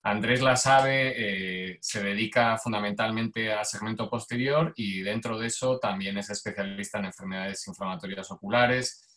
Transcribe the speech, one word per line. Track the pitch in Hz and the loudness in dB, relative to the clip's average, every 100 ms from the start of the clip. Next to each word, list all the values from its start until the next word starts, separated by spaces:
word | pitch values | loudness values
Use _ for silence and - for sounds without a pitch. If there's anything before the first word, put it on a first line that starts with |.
| 104 | 0
Andrés | 107 110 127 | 0 2 4
Lasabe, | 131 127 135 135 135 135 131 120 | 6 4 8 6 6 4 2 0
eh, | 104 98 95 92 92 90 | -2 -2 -4 -4 -6 -8
se | - 110 | -6 -2
dedica | 101 101 110 123 117 113 | -2 0 2 4 4 2
fundamentalmente | - 107 104 104 110 110 113 113 110 | -2 -2 -2 0 0 0 -2 -2 -2
a | 107 | -2
segmento | 107 104 110 110 107 | -2 -4 -6 -4 -4
posterior | 117 - 120 131 147 165 - | -4 -4 -2 2 4 2 0
y | 104 95 | -4 -2
dentro | 98 110 117 110 | -2 -2 -2 -4
de | 117 | -2
eso | - 127 127 | 0 0 2
también | 107 98 98 101 | 0 -2 -4 -4
es | 101 | -6
especialista | 101 107 101 98 98 104 107 | -8 -6 -6 -6 -6 -6 -4
en | 98 | -6
enfermedades | - 95 95 95 95 - | -8 -8 -6 -6 -8 -10
inflamatorias | 92 95 90 95 95 92 | -8 -6 -6 -8 -10 -10
oculares | 95 98 120 123 127 123 - _ | -10 0 4 6 4 0 -8 _